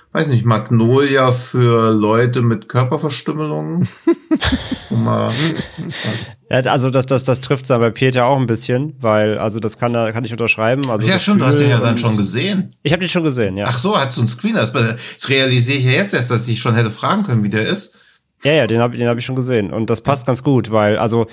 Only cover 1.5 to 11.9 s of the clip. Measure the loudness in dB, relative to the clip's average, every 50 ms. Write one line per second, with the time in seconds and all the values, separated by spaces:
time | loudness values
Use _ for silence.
1.5 | 0 2 2 4 4 4 4 4 2 2 2 2 4 4 2 2 2 2 2 2
2.5 | 0 -2 -4 -4 0 0 0 0 0 -2 -2 -4 -6 -6 -6 -6 -4 -4 -4 -4
3.5 | -4 -6 -6 -4 -2 -2 -2 -2 -4 -4 0 0 0 0 -2 -4 -2 0 0 0
4.5 | -2 -2 -4 -6 -8 -8 -6 -4 -2 0 0 0 0 0 0 -2 -2 -2 -2 -2
5.5 | -2 -4 -8 -10 -10 -12 -12 -10 -8 -6 -6 -6 -6 -6 -8 -12 -16 _ _ -2
6.5 | 0 0 2 2 2 2 2 2 2 0 0 2 0 0 0 0 -2 -2 0 -4
7.5 | -4 -4 0 0 2 2 2 2 0 0 0 2 2 2 2 2 2 2 2 0
8.5 | -2 -2 -2 -2 -2 -2 -2 -4 -6 -4 0 2 2 4 2 2 0 0 -2 -4
9.5 | -4 -4 -6 -6 -4 -2 -2 -2 0 0 -2 -2 -2 -4 -6 -6 -6 -4 -2 -2
10.5 | -2 0 0 0 0 0 -2 -2 -2 0 0 2 0 0 2 2 2 2 4 4
11.5 | 4 4 4 4 4 2 2 2